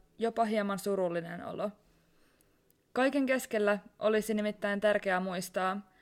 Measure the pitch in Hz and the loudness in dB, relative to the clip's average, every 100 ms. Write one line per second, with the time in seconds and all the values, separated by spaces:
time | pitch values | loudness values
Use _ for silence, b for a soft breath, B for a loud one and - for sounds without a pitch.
0 | _ - 226 226 226 214 202 196 202 196 | _ -4 -2 2 2 2 0 -2 -2 0
1 | 180 170 165 175 - - 208 - _ b | 0 -2 -6 -8 -8 -6 -6 -8 _ b
2 | b b b b b b b _ _ - | b b b b b b b _ _ 0
3 | 269 285 262 262 - 220 208 202 - - | 2 2 2 0 0 0 2 0 -4 -2
4 | 214 214 208 214 208 208 208 202 214 208 | 0 2 0 -2 -2 -2 -4 0 2 2
5 | 196 185 190 180 185 - 185 202 b b | 2 0 0 -4 -4 -2 0 -2 b b